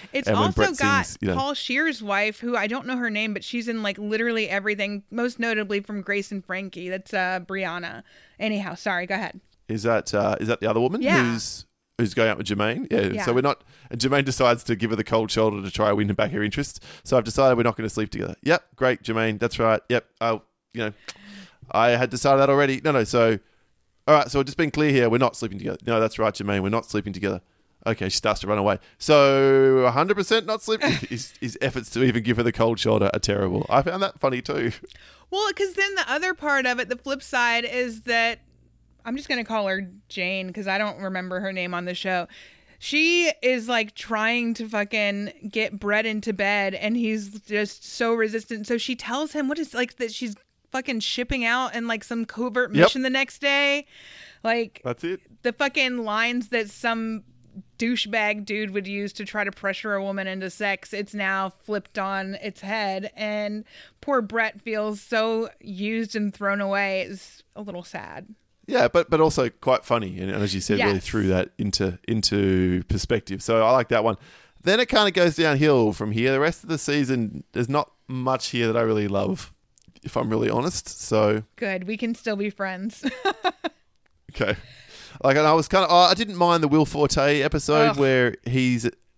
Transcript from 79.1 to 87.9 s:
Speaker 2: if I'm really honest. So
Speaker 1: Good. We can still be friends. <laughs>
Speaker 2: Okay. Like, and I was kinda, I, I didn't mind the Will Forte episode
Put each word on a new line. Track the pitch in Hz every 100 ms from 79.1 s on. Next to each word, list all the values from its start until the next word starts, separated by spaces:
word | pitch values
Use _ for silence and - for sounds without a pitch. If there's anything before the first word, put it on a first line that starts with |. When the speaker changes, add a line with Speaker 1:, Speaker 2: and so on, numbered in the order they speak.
| 98 98 - - _ _ _ _ _
Speaker 2:
if | - 127
I'm | 120
really | 110 113
honest. | 117 156 - -
So | - - 110 104 107 107 -
Speaker 1:
Good. | 196 185 180
We | 220
can | 233
still | 233 226 202
be | 208
friends. | 202 190 185 208 - 277
<laughs> | 508 392 - 370 - 320 - _ _ _ _ - -
Speaker 2:
Okay. | 101 104 - - - - - -
Like, | 135 143
and | 151
I |
was | 160 147
kinda, | 190 170
I, | 175 180
I |
didn't | 190 214 180
mind | 175 170
the | 147
Will | 156
Forte | 143 147 143 147 143 147
episode | 143 151 - 151 147